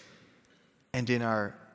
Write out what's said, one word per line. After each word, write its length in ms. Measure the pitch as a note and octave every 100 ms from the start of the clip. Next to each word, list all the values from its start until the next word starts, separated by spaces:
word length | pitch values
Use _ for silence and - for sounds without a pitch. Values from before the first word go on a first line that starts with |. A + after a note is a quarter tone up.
| - - - - - - - - -
and 160 | B2+ A#2+
in 140 | B2
our, 320 | A#2 A2 G2+ - -